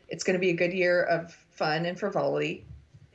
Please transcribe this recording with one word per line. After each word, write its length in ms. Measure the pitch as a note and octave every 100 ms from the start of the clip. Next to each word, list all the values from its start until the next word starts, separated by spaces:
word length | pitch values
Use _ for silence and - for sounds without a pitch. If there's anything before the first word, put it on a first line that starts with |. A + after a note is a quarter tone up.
| -
It's 140 | E3
gonna 160 | - F#3
be 100 | F#3+
a 40 | E3+
good 180 | F3
year 300 | F#3+ F3+ F3
of 300 | - E3 E3 - _
fun 340 | - E3 D#3 E3+
and 120 | F3
frivolity. 640 | G3+ F#3 C#3+ D3 D3+ F#3+ - - - - -